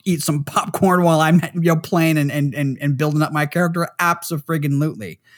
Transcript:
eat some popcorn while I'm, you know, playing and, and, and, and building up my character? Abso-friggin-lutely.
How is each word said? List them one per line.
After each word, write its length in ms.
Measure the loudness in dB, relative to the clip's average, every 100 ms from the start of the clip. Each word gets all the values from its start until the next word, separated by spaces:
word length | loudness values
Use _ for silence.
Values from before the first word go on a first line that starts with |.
eat 180 | -2 -2
some 220 | -2 -2
popcorn 580 | -2 -4 -4 0 2 4
while 180 | 4 4
I'm, 200 | 4 4 2
you 80 | 0
know, 140 | 2 0
playing 420 | 0 0 2 2
and, 120 | 0
and, 240 | 0 -2
and, 240 | -2 -4 -2
and 160 | -2 0
building 260 | 0 0
up 100 | 0
my 140 | 0 -2
character? 420 | 0 -2 -2 -4 0
Abso-friggin-lutely. 1200 | 0 0 -4 -8 -4 -2 0 0 -2 -4 -12 -14 _